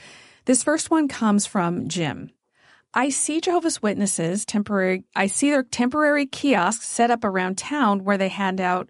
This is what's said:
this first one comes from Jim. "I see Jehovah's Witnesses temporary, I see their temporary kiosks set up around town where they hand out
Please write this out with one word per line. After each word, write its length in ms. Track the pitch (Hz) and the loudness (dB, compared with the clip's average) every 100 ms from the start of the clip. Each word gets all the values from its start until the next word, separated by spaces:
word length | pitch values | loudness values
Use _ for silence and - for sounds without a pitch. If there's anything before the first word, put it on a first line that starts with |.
| - - - _ | -18 -20 -20 _
this 180 | - 254 | 0 0
first 300 | - 302 - | 2 0 2
one 160 | 320 285 | 2 0
comes 360 | - 220 202 | 0 2 2
from 440 | - 202 170 175 - | 2 -2 -2 -2 -4
Jim. 420 | 175 151 - - _ _ _ _ _ _ | -2 -2 -4 -10 _ _ _ _ _ _
"I 160 | 226 277 | -2 0
see 300 | 262 - 311 | 0 -2 -2
Jehovah's 420 | 359 349 330 - | 0 0 0 -2
Witnesses 640 | 208 190 196 - 165 196 - | -2 0 0 0 -2 -2 -2
temporary, 580 | 208 202 196 185 185 - | -4 0 0 0 0 -4
I 120 | - 196 | -2 -2
see 240 | - 285 | 2 2
their 120 | 285 | 2
temporary 600 | 254 - 247 302 294 294 | 0 -2 0 2 2 2
kiosks 640 | 277 - 285 220 175 220 - | 0 -2 2 2 2 -2 -4
set 240 | - 233 | 0 2
up 120 | 233 | 2
around 360 | 214 190 185 190 | 0 0 -2 -4
town 460 | - 294 226 196 | -4 0 2 2
where 120 | 190 196 | 0 0
they 120 | 190 | 0
hand 320 | 175 190 190 | -2 -2 0
out 280 | 180 180 | 0 -2